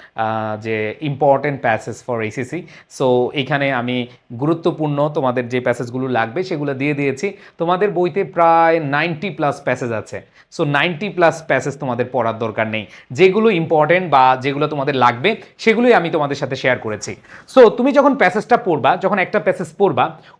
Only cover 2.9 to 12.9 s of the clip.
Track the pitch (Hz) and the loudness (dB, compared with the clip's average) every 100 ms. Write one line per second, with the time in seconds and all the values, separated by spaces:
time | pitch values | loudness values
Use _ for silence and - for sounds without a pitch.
2.9 | - 131 123 120 147 131 143 139 127 123 | -2 2 2 0 -2 -2 -2 -2 -2 -2
3.9 | 123 120 - - 117 147 165 175 127 151 | -4 -6 -12 -16 -4 -2 0 -2 -2 -2
4.9 | 143 151 156 127 123 117 127 123 120 120 | -2 -2 0 -2 -2 -2 -2 -2 -2 -4
5.9 | 127 131 120 113 135 185 156 143 131 143 | -6 -2 -2 -2 -4 -6 -6 -4 -4 -4
6.9 | 143 139 131 196 196 - - 170 180 202 | -2 -2 -2 -6 -8 -16 -6 -2 0 0
7.9 | 170 180 196 190 175 165 165 165 165 143 | 0 -2 -2 -4 2 4 4 4 2 0
8.9 | 143 170 156 202 151 147 139 135 123 123 | -2 -2 -4 -8 -4 -4 -2 -4 -4 -4
9.9 | 107 - 98 - _ _ - 151 143 170 | -6 -8 -14 -16 _ _ -4 -2 0 0
10.9 | 156 208 175 165 - - 135 143 123 135 | -2 -6 2 2 2 0 -2 -2 -6 -4
11.9 | 120 117 131 113 110 113 107 110 110 98 | -4 -2 -2 -2 -2 -4 -2 -4 -4 -8